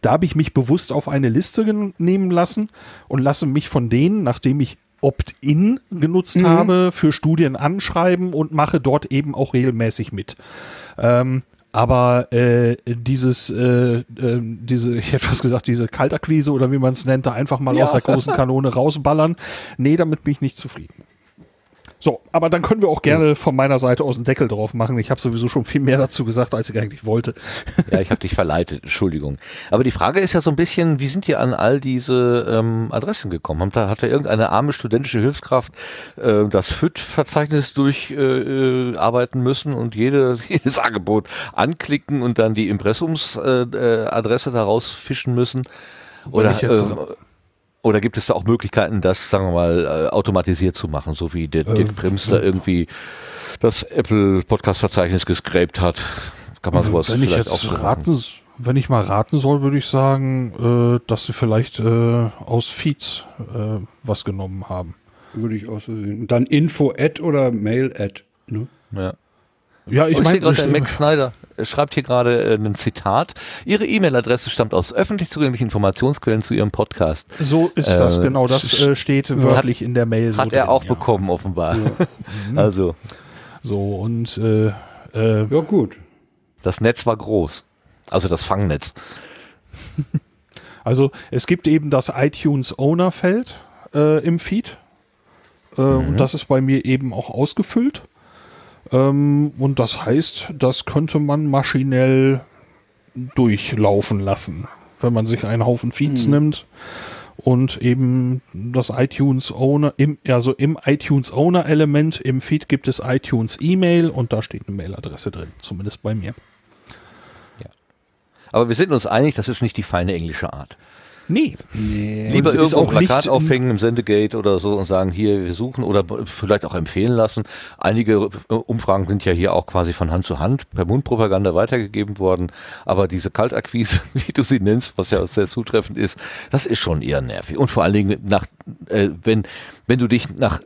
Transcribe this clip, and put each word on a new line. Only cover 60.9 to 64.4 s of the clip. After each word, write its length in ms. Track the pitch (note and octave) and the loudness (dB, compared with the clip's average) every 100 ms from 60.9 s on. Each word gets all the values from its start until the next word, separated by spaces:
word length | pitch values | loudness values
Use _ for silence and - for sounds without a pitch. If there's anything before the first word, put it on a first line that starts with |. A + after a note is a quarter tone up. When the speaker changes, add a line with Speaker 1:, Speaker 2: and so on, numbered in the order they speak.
| A#2+ | 2
Speaker 1:
äh, 40 | - | 0
dass 180 | A2 - | -6 -4
sie 60 | |
vielleicht, 480 | A2+ A#2 A2 C3 - | -2 0 0 -2 -2
äh, 20 | A2 A#2 A#2 A#2 A2+ - - | 0 2 2 2 0 -4 -4
aus 220 | A#2 - | -2 -2
Feeds, 560 | - D#3+ C#3+ - - - - | -4 -4 -4 -6 -10 -14 -18
äh, 400 | B2 A#2 G#2+ G#2+ F#2 _ | -12 -6 -4 -6 -8 _
was 200 | B2 G2+ | -6 -4
genommen 440 | - G2 | -4 -6